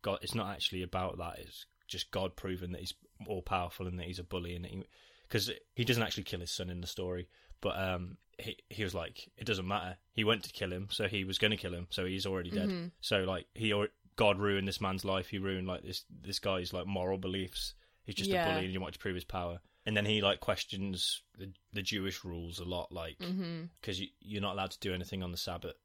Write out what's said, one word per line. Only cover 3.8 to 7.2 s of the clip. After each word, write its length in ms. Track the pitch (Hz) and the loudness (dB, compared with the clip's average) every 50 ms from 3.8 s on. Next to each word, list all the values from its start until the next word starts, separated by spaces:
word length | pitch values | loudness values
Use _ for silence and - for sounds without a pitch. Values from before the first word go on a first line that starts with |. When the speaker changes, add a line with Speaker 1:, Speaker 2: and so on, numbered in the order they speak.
| 95 | -4
Speaker 1:
and 120 | 90 87 90 | -4 -2 -4
that 60 | 85 | -4
he's 120 | 87 90 95 | -4 -6 -6
a 40 | 87 | -6
bully, 320 | - 95 92 85 87 87 | -4 -4 -4 -2 -4 -6
and 100 | 87 90 | -6 -6
that 60 | - | -8
he, 120 | - 95 - - - - - - - - _ - | -8 -10 -10 -12 -16 -20 -20 -20 -20 -20 _ -2
'cause 220 | - 110 95 123 - - - _ _ | 0 0 0 0 -4 -8 -10 _ _
he 80 | - 120 | 0 4
doesn't 200 | 117 123 117 113 | 4 4 4 4
actually 200 | - - - 92 | 2 0 -4 -4
kill 160 | - - 87 | -4 -6 -6
his 120 | 87 82 | -4 -6
son 180 | - - 92 90 | -4 -4 -4 -4
in 120 | 90 90 | -4 -6
the 60 | 87 | -6
story, 400 | 90 - - 92 90 90 90 | -6 -4 -4 -2 -2 -2 -4